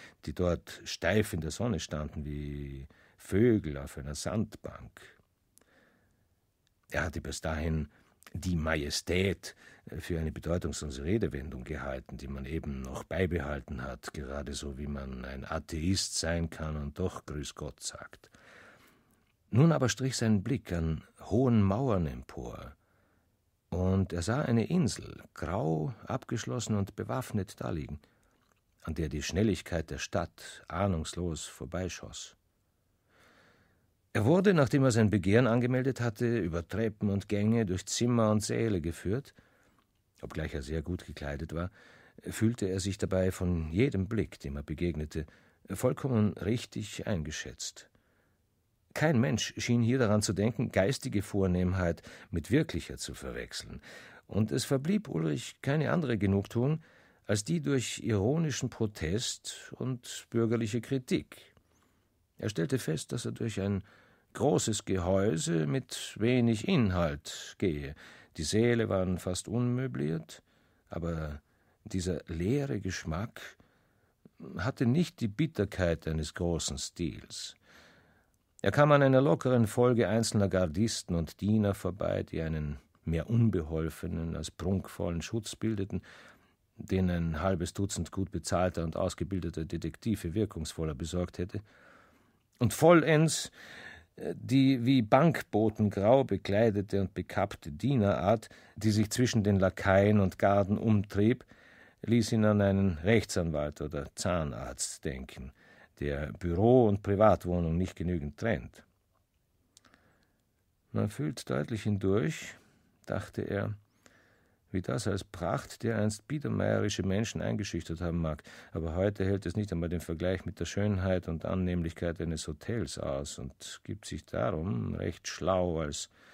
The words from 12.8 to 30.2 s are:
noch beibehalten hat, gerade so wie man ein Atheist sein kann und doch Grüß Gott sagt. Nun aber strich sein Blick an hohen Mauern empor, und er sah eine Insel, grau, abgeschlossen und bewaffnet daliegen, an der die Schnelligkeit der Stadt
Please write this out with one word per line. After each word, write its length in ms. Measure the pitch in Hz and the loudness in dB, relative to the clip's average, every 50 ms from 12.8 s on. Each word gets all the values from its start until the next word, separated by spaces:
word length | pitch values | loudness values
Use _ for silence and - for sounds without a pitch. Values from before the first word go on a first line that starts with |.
noch 220 | 65 65 64 - - | -8 -8 -8 -10 -8
beibehalten 800 | - - 85 95 80 87 82 69 73 73 71 - - 73 62 | -6 -2 0 0 0 0 -2 -2 -4 -6 -6 -8 -8 -10 -8
hat, 320 | 64 67 64 - - - - | -8 -8 -10 -10 -12 -12 -10
gerade 400 | 80 69 64 69 71 - - - | -10 -8 -8 -8 -8 -6 -6 -8
so 240 | - - 71 65 | -8 -8 -8 -8
wie 100 | 65 73 | -8 -8
man 380 | 71 71 67 67 67 65 64 64 | -6 -6 -6 -8 -8 -10 -10 -10
ein 200 | 67 67 67 - | -10 -10 -10 -6
Atheist 760 | - 78 80 - - - 76 80 92 98 92 - - - - | -6 -6 -6 -4 -6 -4 0 2 2 2 2 0 -2 -4 -2
sein 300 | - 82 85 85 82 80 | 0 0 0 0 0 -2
kann 260 | - - 80 78 78 | -4 -6 -6 -6 -6
und 240 | 76 71 71 - - | -6 -6 -6 -4 -4
doch 260 | 92 92 - - - | -4 -4 -4 -6 -10
Grüß 300 | - 71 76 71 - - | -8 -8 -8 -8 -8 -10
Gott 260 | - 78 69 - - | -10 -12 -12 -12 -12
sagt. 480 | - - - - - - - - - _ - - - - - - - - - - _ _ _ _ _ _ _ _ _ _ _ _ _ _ | -12 -12 -12 -12 -14 -18 -20 -20 -20 _ -20 -20 -20 -20 -20 -20 -20 -20 -20 -20 _ _ _ _ _ _ _ _ _ _ _ _ _ _
Nun 220 | - 113 151 170 | 4 6 6 6
aber 180 | 156 143 131 113 | 6 4 2 2
strich 280 | - - 127 131 120 | 2 0 -2 -4 -2
sein 260 | - 120 110 107 98 92 | 0 2 4 4 2 2
Blick 280 | - 135 113 - - 87 | 0 -2 -4 -4 -4 -4
an 300 | 85 80 80 80 78 - - _ - | -2 0 0 -2 -2 -6 -12 _ -20
hohen 420 | - - 95 117 135 127 117 107 101 | -6 0 2 4 4 6 6 6 6
Mauern 440 | 95 95 113 139 131 104 92 82 | 4 4 2 2 2 2 2 0
empor, 680 | 71 62 62 - - - - 64 - 76 76 73 69 - _ _ _ _ _ _ _ _ _ _ _ _ _ _ _ _ _ _ _ | 0 -4 -8 -12 -12 -12 -12 -10 -10 -12 -12 -14 -16 -18 _ _ _ _ _ _ _ _ _ _ _ _ _ _ _ _ _ _ _
und 440 | - 87 92 92 95 95 92 - 87 | -4 0 2 4 4 4 2 2 -2
er 80 | 87 | -2
sah 200 | 82 - 117 147 | -2 0 0 0
eine 240 | - - 117 117 107 | 2 2 2 2 2
Insel, 580 | - - 185 151 107 - - - - - - - - - | 2 2 2 2 2 -2 -4 -8 -12 -14 -16 -18 -20 -12
grau, 600 | - - 73 90 107 135 160 160 156 156 143 110 - - | -8 -6 -4 -2 -2 0 0 0 0 -2 -4 -6 -10 -8
abgeschlossen 720 | - 117 131 - - 123 117 - 123 127 120 113 - 110 | -8 -8 -8 -6 -6 -6 -6 -4 -6 -6 -4 -2 -2 0
und 200 | 101 98 - - | 0 -2 -2 -4
bewaffnet 640 | - 101 107 123 131 123 - - 104 92 - - - | -8 -6 -4 -4 -6 -4 -4 -4 -4 -4 -4 -8 -8
daliegen, 380 | - - - 78 69 - 76 76 - _ _ _ _ _ _ _ _ _ _ _ _ _ _ _ | -6 -6 -4 -6 -6 -8 -10 -12 -14 _ _ _ _ _ _ _ _ _ _ _ _ _ _ _
an 120 | - 85 78 | -10 -8 -6
der 140 | 85 80 71 | -4 -4 -4
die 140 | 69 76 73 | -4 -6 -6
Schnelligkeit 640 | - - 90 113 110 90 - - - 90 82 80 - | -2 0 2 2 2 2 0 -4 -4 -4 -6 -4 -6
der 100 | 71 67 | -8 -10
Stadt 640 | - - - 92 | -8 -4 -4 -4